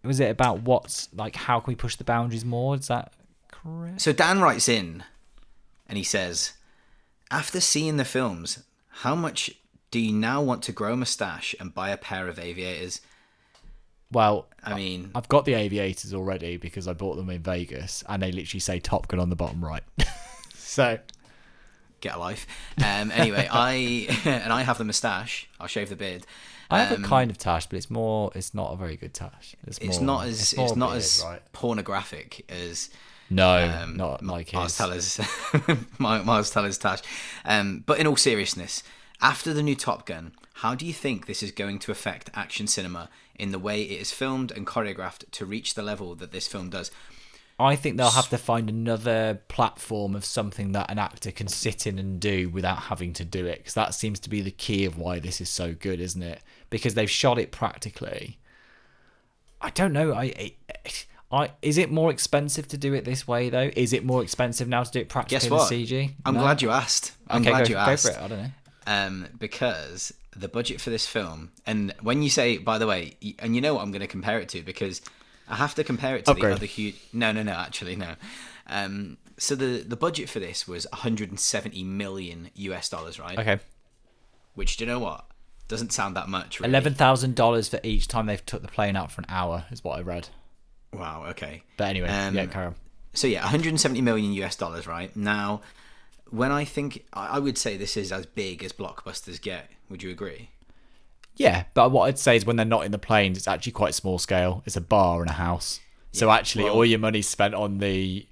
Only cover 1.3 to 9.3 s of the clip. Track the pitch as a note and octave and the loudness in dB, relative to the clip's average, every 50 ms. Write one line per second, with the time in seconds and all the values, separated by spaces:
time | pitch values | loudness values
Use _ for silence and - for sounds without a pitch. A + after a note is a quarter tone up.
1.3 | - - - - B2 A#2 - - B2 - - A#2 - - B2+ - A#2 A#2 A#2+ A#2+ | -6 -6 0 2 2 2 2 -2 -4 -2 -2 -4 -4 -4 0 0 2 2 2 0
2.3 | A2+ A2+ A2+ A#2+ A#2+ A#2+ B2+ C3+ C#3+ C3+ C#3 - B2 A#2+ - - _ _ - _ | -2 -4 -4 -2 -2 0 0 0 0 -2 -2 -2 -2 -2 -2 -8 _ _ -20 _
3.3 | _ _ _ - - - - D#3+ D#3+ E3 E3+ E3+ F#3 F#3+ - D#3 C#3+ - E3 E3+ | _ _ _ -20 -20 -16 -14 -12 -10 -10 -10 -10 -4 2 2 4 6 6 6 6
4.3 | F#3+ G3 F3+ D3+ A2+ G2+ - - A#2 A2 F#2 E2 E2 F2 - - - - _ - | 8 8 8 8 6 6 4 4 4 2 2 -4 -8 -12 -14 -18 -20 -20 _ -20
5.3 | _ - - - - - - _ _ _ _ - G#2 G2+ F#2 - - G2+ F#2 F2 | _ -20 -20 -20 -20 -20 -20 _ _ _ _ -6 -4 -4 -2 0 0 0 0 0
6.3 | E2+ D#2+ - - - _ - _ _ _ _ _ - _ _ _ _ _ _ - | -2 -2 -4 -4 -6 _ -20 _ _ _ _ _ -20 _ _ _ _ _ _ -4
7.3 | - D#3+ D3+ - - F#3 F3 - - D3+ D#3 D#3 D3+ C#3+ C3 B2+ - C3 C3 A2+ | -2 -2 -2 -2 0 2 4 4 4 4 2 2 2 0 0 2 2 2 2 2
8.3 | F#2 E2+ E2 - - - - _ _ _ _ _ - - - B2 D3 F3 E3 D3+ | -2 -4 -6 -8 -8 -8 -10 _ _ _ _ _ -16 -4 -2 0 0 0 -2 -2